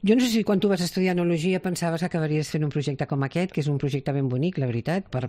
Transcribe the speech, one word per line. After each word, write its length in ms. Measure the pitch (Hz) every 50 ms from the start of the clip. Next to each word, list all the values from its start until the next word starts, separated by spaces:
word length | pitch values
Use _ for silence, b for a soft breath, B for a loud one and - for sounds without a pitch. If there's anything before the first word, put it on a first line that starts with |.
| -
jo 140 | 190 214 262
no 20 | 247
sé 20 |
si 140 | 247 220 226 208
quan 160 | - 208 190
tu 80 | - 202
vas 120 | 196 175 180
estudiar 300 | 165 - 196 185 185 180
enologia 460 | 175 175 175 170 165 151 185 185 185 -
pensaves 400 | 185 180 - 175 170 165 165 175
que 60 | 175
acabaries 400 | - 170 160 151 151 151 151 -
fent 140 | - 160 151
un 40 | 147 139
projecte 340 | 151 143 - 143 131 147
com 160 | - - 139 139
aquest, 300 | 135 - - 180 185 -
que 60 | - 143
és 60 | 147
un 60 | 143 131
projecte 320 | - 143 127 139 131 - 139
ben 140 | 143 139 131
bonic, 280 | 123 123 143 180 185 -
la 80 | 135
veritat, 400 | 127 113 117 113 - 165 196 190 -
per, 140 | - 131 120